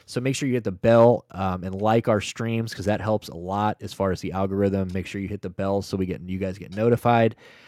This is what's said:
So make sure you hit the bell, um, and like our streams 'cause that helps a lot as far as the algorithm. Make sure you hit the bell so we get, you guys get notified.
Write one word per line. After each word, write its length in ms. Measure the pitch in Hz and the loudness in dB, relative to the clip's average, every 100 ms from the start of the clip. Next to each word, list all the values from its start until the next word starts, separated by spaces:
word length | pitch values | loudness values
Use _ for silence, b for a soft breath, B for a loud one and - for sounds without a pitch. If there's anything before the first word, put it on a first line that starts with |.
| - | -12
So 160 | 123 | -6
make 120 | 131 131 | -4 -2
sure 120 | 139 | -2
you 60 | 123 | -2
hit 80 | |
the 80 | 107 | -2
bell, 540 | 92 113 117 117 117 - | 0 6 8 8 6 -2
um, 320 | 95 95 92 92 | -6 -4 -4 -6
and 100 | 95 | -2
like 260 | 107 117 113 | 2 2 2
our 140 | 107 | 0
streams 520 | - - 117 113 113 | -2 -6 -4 -2 -4
'cause 120 | - 95 | -4 -2
that 160 | 104 | -2
helps 260 | 104 107 - | 0 -2 -4
a 80 | 82 | -12
lot 400 | 90 101 107 - | -6 -2 -2 -2
as 100 | 107 | -8
far 200 | - 98 | -2 -2
as 100 | 87 | -2
the 100 | 90 | -4
algorithm. 560 | 92 98 98 98 98 92 | -4 -2 0 2 0 -2
Make 120 | 95 90 | -4 -6
sure 120 | 101 | -8
you 80 | 95 | -8
hit 140 | 98 | -8
the 80 | 92 | -10
bell 320 | 87 98 101 | -6 -2 -2
so 160 | 95 98 | -2 -4
we 80 | 92 | -4
get, 160 | 85 | -4
you 160 | 90 95 | -8 -6
guys 180 | 95 95 | -6 -8
get 160 | 80 98 | -10 0
notified. 600 | 117 117 120 117 113 - B B | 2 4 4 4 4 0 B B